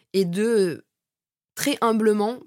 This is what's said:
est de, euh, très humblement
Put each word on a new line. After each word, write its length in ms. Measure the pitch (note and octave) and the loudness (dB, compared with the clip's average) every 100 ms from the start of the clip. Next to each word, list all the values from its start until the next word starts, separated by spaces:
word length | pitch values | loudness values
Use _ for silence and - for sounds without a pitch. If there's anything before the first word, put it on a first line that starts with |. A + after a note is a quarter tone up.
| _ | _
est 120 | F#3+ F3+ | -2 -2
de, 180 | F#3 | 0
euh, 420 | A3+ A3+ F#3 B2+ _ _ _ _ _ _ _ - | 0 2 0 -4 _ _ _ _ _ _ _ -4
très 220 | C#4+ C#4 | -2 0
humblement 580 | A3+ A3 A3 G#3 G#3 B3 | 0 2 2 2 -2 -6